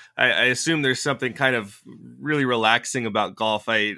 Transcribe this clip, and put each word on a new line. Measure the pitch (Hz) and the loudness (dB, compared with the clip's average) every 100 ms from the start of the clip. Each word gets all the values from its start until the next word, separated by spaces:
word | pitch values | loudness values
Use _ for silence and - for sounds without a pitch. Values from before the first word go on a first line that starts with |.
| - - | -8 0
I, | 127 | 2
I | 92 123 | 4 2
assume | 123 160 160 | 0 0 0
there's | 135 123 | 0 0
something | 147 127 127 | -2 -2 -4
kind | 110 131 123 | 0 0 0
of | 101 - 123 117 120 123 | -4 -14 -20 -20 -20 -10
really | 139 151 127 | -2 0 0
relaxing | 120 110 120 - 131 113 | 2 4 2 0 -4 -2
about | 107 98 98 | 0 -2 -2
golf. | 110 107 - | -2 -2 0
I, | 113 104 | 0 0